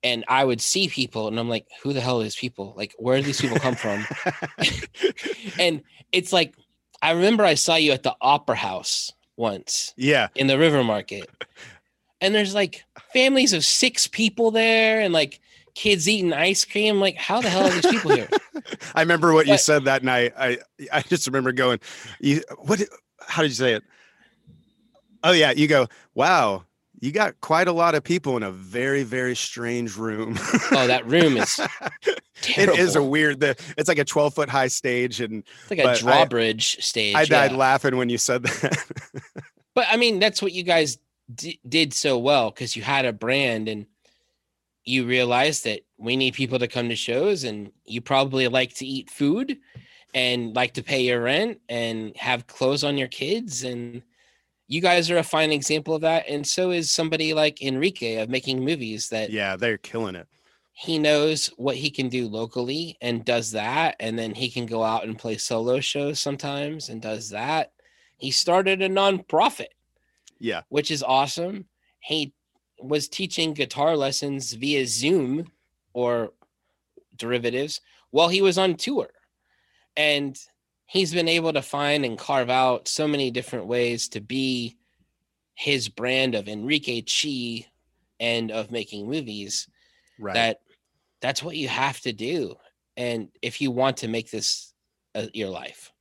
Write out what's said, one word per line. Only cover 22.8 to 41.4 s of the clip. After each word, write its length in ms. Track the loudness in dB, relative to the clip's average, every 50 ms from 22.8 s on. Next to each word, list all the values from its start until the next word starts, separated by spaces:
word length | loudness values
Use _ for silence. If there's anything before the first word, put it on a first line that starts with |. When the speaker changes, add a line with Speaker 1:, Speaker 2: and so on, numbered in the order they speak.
| 0 -4 -6 -20 _ _ _ _ -12 -8
Speaker 2:
how 140 | -2 0
did 80 | 0 0
you 40 | 0
say 180 | 0 2 2 2
it?" 100 | 0 -2 _ _ _ _ _ _ _ _ _ _ _ _ _ -20 _ _ _ _ _ _ _ _ _ _ _ _ _ 4
Oh, 80 | 4 6
yeah. 180 | 6 6 6
You 160 | 6 4 4 6
go, 200 | 6 4 4 2 -2 -16 _ _ _
"Wow, 520 | 2 4 4 6 6 4 2 0 -2 -6 _ _ _ _ _ _ -8
you 100 | -6 -4
got 280 | 0 0 0 0 -2 _
quite 260 | -2 0 2 2 4 2
a 60 | 2
lot 220 | 4 4 4 4
of 80 | 2 0
people 340 | 0 -2 0 0 -2 -2 -2
in 60 | -2
a 80 | -4
very, 520 | -6 -10 -16 -8 -6 -4 -2 0 0 -2 -2
very 320 | -2 -4 -2 -2 -2 -2
strange 640 | -4 -6 -8 -8 -8 -6 -4 -4 -4 -4 -6 -6 -6
room." 400 | -6 -6 -4 -6 -6 -4 -6 -6 -4
<laughs> 60 | 0 0 0 2 4 2
Speaker 1:
Oh, 140 | 4 4 4
that 180 | 2 2 0
room 320 | 4 6 6 6 6 6 4
is 220 | 2 0 -2 -4 -4 -6 -6 -8 -12 -12 -12 -4
Speaker 2:
<laughs> 560 | -2 -2 -2 -2 _ _ _ -10 -6 -4 2 4
It 120 | 4 6
is 260 | 6 6 4 4 4
a 80 | 2 2
Speaker 1:
terrible. 0 |
Speaker 2:
weird, 360 | 4 2 2 2 2 2 2
the, 160 | 0 0 0 -2 -6 -12 -4 -2
it's 100 | 0 2
like 80 | 2 2
a 80 | 2
twelve 280 | 0 2 2 2 2 2
foot 140 | 0 -2 0
high 180 | 2 2 2 2
stage. 520 | 0 -2 -2 0 0 0 0 -2 -2 -4
And 220 | -6 -6 -6 -8 -12 _ -20 -20 -10
Speaker 1:
It's 80 | -8
like 80 | -2 2
a 40 | 4
Speaker 2:
but 160 | 4 4 4
I, 0 |
Speaker 1:
drawbridge 840 | 4 4 6 6 6 4 4 2 2 2 0 0 -2 -2 -2 -2 -4
stage, 340 | -4 -2 0 0 2 4 4
Speaker 2:
I 80 | 4
died 260 | 6 6 6 6 4
Speaker 1:
yeah. 60 | 4 4
Speaker 2:
laughing 400 | 4 4 4 4 2 2 0 2
when 120 | 0 0
you 80 | 0 0
said 260 | 0 0 0 -2 -2
that. 420 | -4 -4 -2 -2 -2 -2 -2 -4 -8
<laughs> 140 | -12 -14 -14 -14 _ -16 -16 -14 _ -18 -18 -18 _ _ _ _ _
Speaker 1:
But, 140 | 0 2 2
I 80 | 2 4
mean, 220 | 4 2 4 4
that's 220 | 2 2 2 0
what 120 | -4 -4 -4
you 100 | -4 0
guys 340 | 2 4 4 4 2 -2 -8 _ _ _ _ _ _ -16
d-, 260 | -12